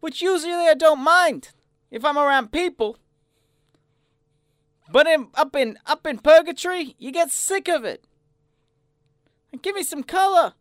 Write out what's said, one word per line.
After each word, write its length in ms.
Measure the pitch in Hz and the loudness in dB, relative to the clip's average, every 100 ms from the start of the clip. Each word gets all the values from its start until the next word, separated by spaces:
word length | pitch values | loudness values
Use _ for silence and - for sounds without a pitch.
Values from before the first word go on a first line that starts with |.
Which 200 | 320 - | -12 -6
usually 460 | 349 370 320 349 339 | -2 -2 -2 -2 2
I 60 | |
don't 280 | 302 320 302 | 4 4 2
mind 480 | 269 349 349 247 - _ _ _ _ | 2 4 2 -2 -12 _ _ _ _
if 140 | - | -6
I'm 140 | 254 294 | -4 0
around 340 | 285 277 233 | 0 0 -2
people. 460 | 294 359 285 214 - _ _ _ _ _ _ _ _ _ _ _ _ _ _ _ _ _ _ _ | -4 -6 -4 -8 -8 _ _ _ _ _ _ _ _ _ _ _ _ _ _ _ _ _ _ _
But 160 | 165 311 | 0 2
in, 220 | 311 240 | 2 0
up 220 | - 294 285 | -4 -2 0
in, 220 | 254 214 - | -4 -4 -6
up 200 | 302 - | -6 -4
in 120 | 254 | -6
purgatory, 760 | 277 320 330 320 349 359 294 - | 6 6 6 -6 -6 -6 -8 -12
you 120 | 247 | -12
get 200 | 269 339 | -4 -2
sick 380 | - - 392 381 | -2 -4 -6 -2
of 160 | 330 | -4
it. 200 | 226 - _ _ _ _ _ _ _ _ _ _ _ _ _ _ _ | -4 -12 _ _ _ _ _ _ _ _ _ _ _ _ _ _ _
And 100 | 262 | -14
give 120 | - | -10
me 80 | 392 | -8
some 200 | 311 294 | -8 -10
color. 520 | 262 349 381 381 294 - | -8 -2 0 2 0 -4